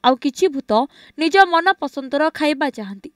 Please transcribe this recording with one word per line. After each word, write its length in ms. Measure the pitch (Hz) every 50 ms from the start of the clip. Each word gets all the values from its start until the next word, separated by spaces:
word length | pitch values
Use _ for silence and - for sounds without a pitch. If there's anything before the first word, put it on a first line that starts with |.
| -
ଆଉ 100 | 240 262
କିଛି 300 | 247 - 285 - - 349 370
ଭୂତ 240 | 277 269 - - 214 220 269 - _ - - - _ -
ନିଜ 180 | 311 330 285 392 392
ମନ 200 | 349 339 330 339 381 392 _
ପସନ୍ଦର 420 | 311 269 - 285 269 262 285 277 302 320
ଖାଇବା 380 | _ - 311 294 302 269 302 277
ଚାହାନ୍ତି. 400 | - - 208 196 196 196 - - _